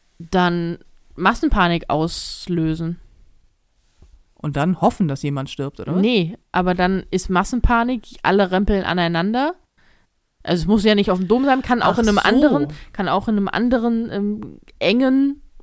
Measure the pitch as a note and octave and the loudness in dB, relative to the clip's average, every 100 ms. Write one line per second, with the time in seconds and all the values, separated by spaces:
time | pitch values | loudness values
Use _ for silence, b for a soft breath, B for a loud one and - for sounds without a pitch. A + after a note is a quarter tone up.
0 | _ - E3 F#3+ F3+ F3 E3+ F3 - - | _ -20 -2 0 2 0 -4 -8 -14 -20
1 | _ - F3 A#3 D#4 G#3 F3 E3+ - D3+ | _ -2 -2 0 2 2 2 0 -2 -2
2 | E3 - - - - E3+ D#3+ D#3+ E3 F3 | -2 -4 -8 -10 -6 -2 -2 -2 -6 -8
3 | - _ - _ _ _ _ _ _ _ | -14 _ -20 _ _ _ _ _ _ _
4 | - - _ _ D3+ C#3 D#3+ F#3 D#3+ - | -20 -20 _ _ -6 -2 -2 2 0 2
5 | E3 C#3 D3 C#3+ C3+ - C#3 - - F#3 | -2 -2 -4 -4 -6 -8 -8 -8 -4 0
6 | G#3+ A#3 E3 A3 _ F3+ F3+ F3+ F3+ F#3+ | 2 2 0 -6 _ -2 0 0 0 0
7 | - F#3 - F3+ F#3+ B3 - A#3 A#3 B3+ | -2 -4 -2 -2 -2 0 2 2 0 -4
8 | - - - G3 F#3+ F#3 G#3 G3+ - F3+ | -10 -6 0 2 2 2 2 0 0 0
9 | E3+ E3 F#3+ A#3 D4 F#4 _ _ _ _ | 0 0 -2 -2 -2 -6 _ _ _ _
10 | _ _ _ _ - F3 E3 G#3+ G#3+ G#3 | _ _ _ _ -4 -2 2 2 4 2
11 | G3 F#3 F3+ A#3+ C#4 C4 - A#3+ - G3 | 2 0 0 2 2 0 0 0 2 2
12 | A3 G#3 - A#3+ D4 E3 C#3+ B B - | 2 2 4 4 4 4 -2 B B -6
13 | F3+ F3+ A#3 G#3 G3 - A#3+ A#3+ A#3 A3+ | -2 -2 0 -2 -2 -2 0 0 0 -2
14 | A#3 G3+ G#3 G#3+ - - - - D#3 A#3 | -4 -4 -4 -6 -10 -16 -20 -2 0 2
15 | C4 C4 C#4 C#4+ - - | 2 2 2 -2 -12 -20